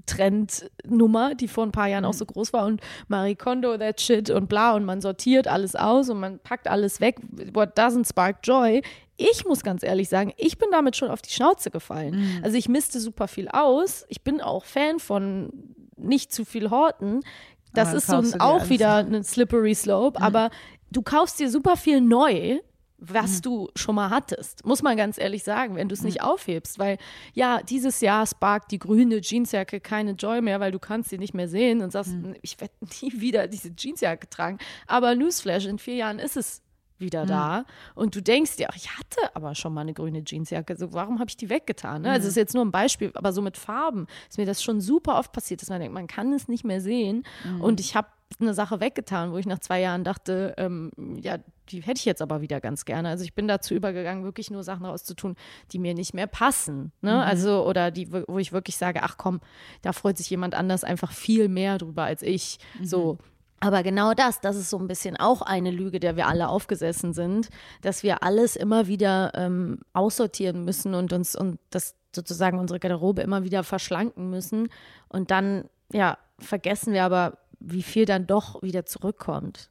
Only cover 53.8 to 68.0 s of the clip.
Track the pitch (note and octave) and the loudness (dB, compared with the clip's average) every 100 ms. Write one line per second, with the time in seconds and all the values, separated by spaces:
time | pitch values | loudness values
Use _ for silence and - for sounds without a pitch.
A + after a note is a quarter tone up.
53.8 | G3 F3+ F3 F#3+ F#3+ G#3+ G#3+ G3+ F3+ F#3 | -2 -4 -6 -6 -8 -10 -10 -10 -10 -10
54.8 | F#3 E3+ - F3 G3 F3+ - - - F#3 | -8 -10 -12 -10 -8 -8 -14 -20 -10 -6
55.8 | F3 E3+ G3 F3+ G3+ - B3 - - C#3 | -4 -4 -6 -6 -6 0 0 0 -4 -8
56.8 | C#3+ - G3 G3 F#3 F#3 G3 G3+ E3+ F#3 | -10 -4 0 2 2 2 2 2 2 2
57.8 | F3 E3+ E3+ F3+ - F#3 F#3+ F#3 F#3 - | 0 -2 -6 -6 -6 -4 -4 -4 -6 -4
58.8 | F3+ E3+ D3+ - F#3+ F3+ - - - - | -4 -2 -4 -4 -4 -4 -6 -20 -20 -8
59.8 | - - G3+ - E3+ F#3 F3+ - F#3 F#3 | -6 -2 -2 -2 -4 -4 -4 -2 0 0
60.8 | - F3 F#3 - - A3 G#3 F#3 G3 G3 | -2 -4 -6 -4 2 4 4 2 0 -2
61.8 | E3 D#3+ D#3 D#3 - F#3 - - - - | -4 -4 -4 -2 -2 -4 -4 -12 -16 -12
62.8 | F3+ F3+ E3 F3 _ _ _ _ G3 G3 | -4 0 0 -2 _ _ _ _ 2 2
63.8 | F3+ G3 G#3+ A3+ B3+ - G3 G3+ F3+ G3+ | 2 2 2 4 2 0 -2 -2 -4 -4
64.8 | F#3 F#3 F#3+ E3 G3+ B3+ - F#3+ F3+ F3+ | -4 -6 -6 0 2 2 0 -2 -2 -4
65.8 | F#3+ F3+ E3+ E3 - E3+ E3+ G3+ - F#3+ | -4 -2 -2 0 0 0 0 -2 -2 -4
66.8 | E3 E3+ F3 E3+ F3 G#3 A3+ - - - | -2 -4 -4 -4 -2 -2 -4 -8 -20 -8
67.8 | F#3+ F#3 | -4 -2